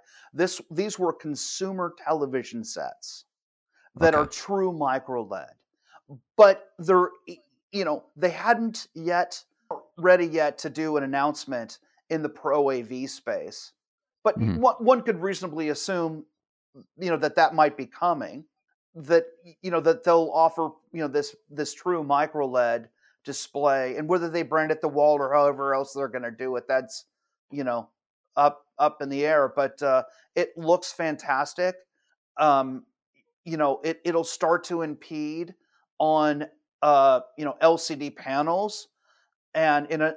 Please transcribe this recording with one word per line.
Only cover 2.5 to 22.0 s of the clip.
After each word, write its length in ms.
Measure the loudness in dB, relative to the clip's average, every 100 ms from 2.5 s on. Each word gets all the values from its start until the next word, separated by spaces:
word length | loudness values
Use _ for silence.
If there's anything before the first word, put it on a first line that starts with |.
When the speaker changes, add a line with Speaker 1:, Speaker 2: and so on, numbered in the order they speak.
| -10
Speaker 1:
sets 600 | -10 -10 -10 -12 -18 -20 -20 _ _ _ _ _ _ 0
that 180 | 4
are 80 | 4
Speaker 2:
Okay. 140 | 0 -6
Speaker 1:
true 360 | -6 -4 -4
micro 520 | -2 -4 -4 -4 -8
led. 260 | -8 -10 -12 _ _ _ _ _ _ -20 _ 6
But 360 | 8 6 -4 -6
they're, 320 | 4 4 4 -2 -20
y-, 120 | -20 _ _ _
you 120 | -6
know, 200 | -4 -6 -10 -4
they 140 | -2
hadn't 560 | 0 0 0 -2 -8 -14
yet 480 | -8 -2 -2 -2 -8 -20 _ -14 -14 -16 2
ready 300 | 6 6 4
yet 320 | 0 0 -2
to 120 | -8
do 260 | -6 -2 -2
an 60 |
announcement 760 | -2 -2 -2 -2 -8 -8 -10 -16 _ _ -8
in 140 | -6
the 60 | -6
pro 420 | -6 0 2 2
A 120 | 0
V 240 | -6 -10 -10
space. 640 | -10 -8 -8 -8 -14 -20 _ _ _ _ _
But 160 | -2 0
Speaker 2:
Mm-hmm. 220 | -2 2
Speaker 1:
one, 140 | 2 4
one 240 | 4 2
could 180 | 2 -4
reasonably 500 | -4 -6 -8 -6 -4
assume, 540 | -4 -4 -4 -4 -6 -14 _ _ _ _ -20 -20 -8
you 120 | -4
know, 60 | -2
that 200 | 0 2
that 180 | 2
might 220 | 4 2 2
be 100 | -10
coming, 580 | -4 -2 -2 -6 -12 -20 _ _ _ _
that, 320 | -16 2 2 2 -6
y-, 120 | -20 _
you 80 | -4
know, 100 | 2
that 240 | 2 2
they'll 260 | 4 4 4
offer, 380 | 2 2 2 -6 -8 _
you 80 | -8
know, 80 | -4
this, 260 | -2 -4 -8 _
this 240 | -10 -8
true 300 | -6 -4 -2